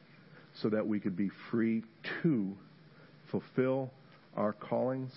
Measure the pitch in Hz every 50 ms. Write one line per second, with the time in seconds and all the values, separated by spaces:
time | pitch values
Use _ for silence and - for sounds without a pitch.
0 | - - - - - - - - - - - - - 117 107 107 104 107 107 104
1 | - 107 92 87 101 95 - - - - - 117 113 113 113 113 110 - - -
2 | - - - - - 165 147 117 98 95 98 95 - - - - - - - -
3 | - - - - - - - 104 - - - - 127 131 131 135 135 127 - -
4 | - - - - - - - - 104 107 104 - - - 120 117 117 127 131 131
5 | 131 131 -